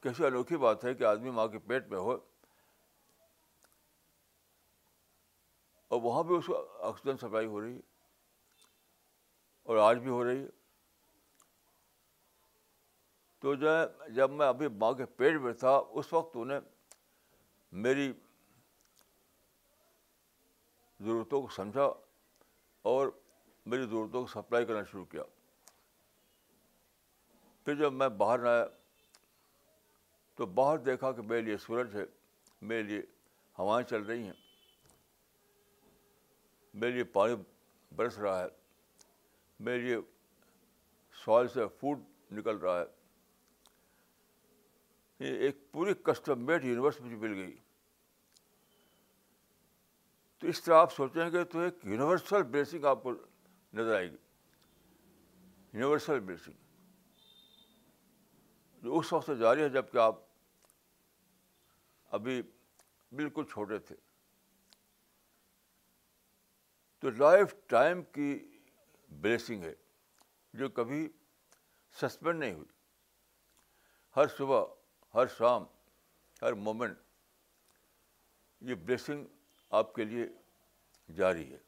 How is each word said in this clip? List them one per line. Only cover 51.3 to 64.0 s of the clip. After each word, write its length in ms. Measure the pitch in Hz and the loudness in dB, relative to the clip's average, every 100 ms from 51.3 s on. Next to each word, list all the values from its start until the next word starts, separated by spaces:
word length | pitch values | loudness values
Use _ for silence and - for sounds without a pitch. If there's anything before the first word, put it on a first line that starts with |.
گے 120 | 170 | -2
تو 140 | 175 165 | -2 -2
ایک 160 | 175 175 | -4 -4
یونیورسل 600 | 101 107 143 180 - 202 | -6 -2 2 2 2 0
بلیسنگ 420 | 147 135 139 165 | 2 0 -2 0
آپ 180 | 143 131 | 2 2
کو 100 | 131 120 - _ _ _ _ | -2 -8 -12 _ _ _ _
نظر 220 | 107 113 107 | -4 0 0
آئے 140 | 90 | -2
گی، 60 | 73 _ _ _ _ _ _ _ _ _ _ _ _ - - - | -10 _ _ _ _ _ _ _ _ _ _ _ _ -20 -20 -16
یونیورسل 480 | 107 131 147 - 139 | -4 0 0 0 -4
بلیسنگ 340 | 95 85 - - _ _ _ _ _ _ _ - - _ _ _ _ _ _ _ _ _ _ _ _ _ | -4 -12 -14 -20 _ _ _ _ _ _ _ -20 -20 _ _ _ _ _ _ _ _ _ _ _ _ _
جو 160 | 117 156 | -2 -2
اس 140 | - | 0
وقت 140 | 170 135 | -2 -2
سے 100 | 135 | 2
جاری 260 | 113 131 | 4 6
ہے 60 | 151 | 4
جب 240 | 131 123 | 0 0
کہ 60 | 123 | 4
آپ 180 | 113 110 - _ _ _ _ _ _ _ _ _ _ _ _ _ _ _ _ _ _ | 4 2 -12 _ _ _ _ _ _ _ _ _ _ _ _ _ _ _ _ _ _
ابھی 320 | 101 110 127 - _ _ _ _ _ _ | -6 -4 -4 -6 _ _ _ _ _ _
بالکل 320 | 127 147 147 | -8 -6 -6
چھوٹے 340 | 147 - 104 104 | -8 -6 -6 -6
تھے۔ 180 | - - | -8 -20